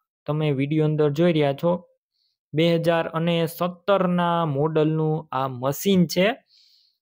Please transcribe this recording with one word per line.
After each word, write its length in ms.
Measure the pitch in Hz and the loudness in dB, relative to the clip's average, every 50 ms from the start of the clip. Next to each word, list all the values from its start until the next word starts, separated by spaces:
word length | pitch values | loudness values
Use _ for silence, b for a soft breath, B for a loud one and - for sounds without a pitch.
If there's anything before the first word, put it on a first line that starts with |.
| _ _ _ _ _ | _ _ _ _ _
તમે 220 | - 147 151 156 151 | -4 -2 -2 0 0
વીડિયો 320 | 139 131 139 143 156 156 151 | 0 -2 -2 -2 0 0 0
અંદર 240 | 151 156 151 151 147 | 0 2 2 0 0
જોઈ 220 | 143 160 170 180 | 2 2 2 2
રહ્યા 200 | 165 156 147 139 | 2 2 2 0
છો. 200 | 139 - 170 170 180 180 - _ _ _ _ _ _ _ _ _ _ _ _ _ | 0 -2 -2 -2 -2 -2 -6 _ _ _ _ _ _ _ _ _ _ _ _ _
બે 140 | - 147 170 170 170 | -2 0 2 2 2
હજાર 320 | 165 156 170 165 165 165 - | 2 2 2 0 0 0 -2
અને 380 | - 160 165 175 170 165 165 | -4 -4 -2 0 0 0 -2
સત્તરના 1000 | 156 - - 175 180 180 - _ - 196 190 185 180 180 180 175 170 170 170 165 | -2 -4 -4 -6 -6 -6 -4 _ 0 2 2 2 2 0 0 0 0 0 0 0
મોડલનું 840 | 156 139 135 151 160 156 156 151 156 156 156 156 156 156 160 160 - | -2 -2 -2 -2 0 0 0 0 0 0 0 0 0 -2 -4 -4 -6
આ 160 | 131 131 135 135 | -6 -4 -4 -4
મશીન 580 | 127 120 127 139 143 - - 196 196 180 170 | -6 -4 -4 -4 -4 -2 0 2 2 4 2
છે 200 | 147 - 175 185 208 262 - b b b b b b b b b b b b | 2 2 0 0 0 0 -4 b b b b b b b b b b b b